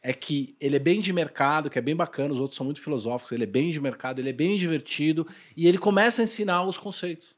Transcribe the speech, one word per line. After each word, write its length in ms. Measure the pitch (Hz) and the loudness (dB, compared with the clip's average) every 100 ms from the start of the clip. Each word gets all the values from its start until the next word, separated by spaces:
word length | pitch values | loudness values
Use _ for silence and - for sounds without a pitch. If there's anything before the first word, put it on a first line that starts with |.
é 100 | 127 | -4
que 420 | 127 - 143 127 - | -6 -2 -2 -4 -4
ele 160 | 139 143 | 0 2
é 20 | |
bem 220 | 143 208 | 2 2
de 120 | 196 | 2
mercado, 560 | 175 151 - 139 156 147 | -2 -2 0 2 2 0
que 100 | 127 | -2
é 20 | |
bem 140 | 120 165 | -2 -2
bacana, 360 | 165 - 143 | -2 -2 -2
os 60 | 131 | -2
outros 180 | 139 - | -4 -4
são 80 | |
muito 160 | 135 147 | -6 -6
filosóficos, 520 | - 135 107 123 - | -4 -4 -2 -6 -6
ele 100 | 120 | -4
é 40 | 107 | 0
bem 240 | 127 165 | 0 0
de 100 | 151 | -2
mercado, 400 | 139 127 131 131 | -4 -6 -8 -6
ele 80 | 131 | -6
é 20 | |
bem 240 | 123 165 202 | -2 0 0
divertido, 720 | 175 151 - - 151 160 165 - - - | 0 -2 -4 0 0 0 -4 -12 -18 4
e 100 | 170 | 4
ele 120 | 185 | 6
começa 440 | 202 196 226 233 | 4 4 4 4
a 20 | |
ensinar 380 | 220 - 202 175 | 2 0 0 0
os 140 | 190 180 | 0 -6
conceitos. 560 | 208 - 180 160 - | -10 -8 -8 -10 -16